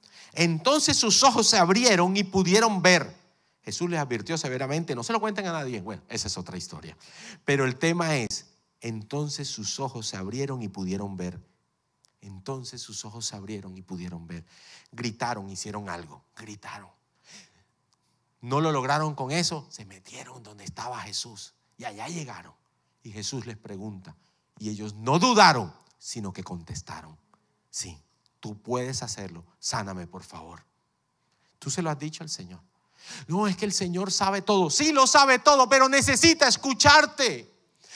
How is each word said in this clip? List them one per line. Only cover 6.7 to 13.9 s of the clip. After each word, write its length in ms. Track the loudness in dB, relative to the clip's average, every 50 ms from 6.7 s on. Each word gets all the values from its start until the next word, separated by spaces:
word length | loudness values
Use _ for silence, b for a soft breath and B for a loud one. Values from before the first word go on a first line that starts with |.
| -14 -16 -16 -18 -20 B B B B B B B B B _
Pero 200 | 0 2 2 2
el 120 | 0 0
tema 400 | 0 -2 0 0 0 -2 -2 -2
es, 300 | -2 -2 -4 -8 -10 -12 _ _ _ _ _ _ _
entonces 680 | -12 -10 -10 -10 -10 -8 -6 -6 -6 -6 -8 -10 -10 -10
sus 320 | -10 -8 -8 -8 -6 -6
ojos 260 | -8 -8 -8 -8 -10
se 100 | -10 -10
abrieron 460 | -8 -10 -8 -6 -6 -6 -6 -6 -8
y 60 | -8 -10
pudieron 480 | -8 -8 -6 -6 -6 -6 -6 -8 -8
ver. 240 | -8 -8 -8 -10 -12 -18 _ _ _ _ _ _ _ _ _ _ _ _ _ _ _
Entonces 640 | -20 -18 -18 -16 -12 -12 -12 -12 -12 -14 -16 -16
sus 220 | -16 -14 -14 -14 -14
ojos 220 | -14 -14 -10 -10
se 100 | -10 -10
abrieron 400 | -12 -12 -12 -12 -12 -12 -14 -18
y 60 | -18
pudieron 440 | -16 -14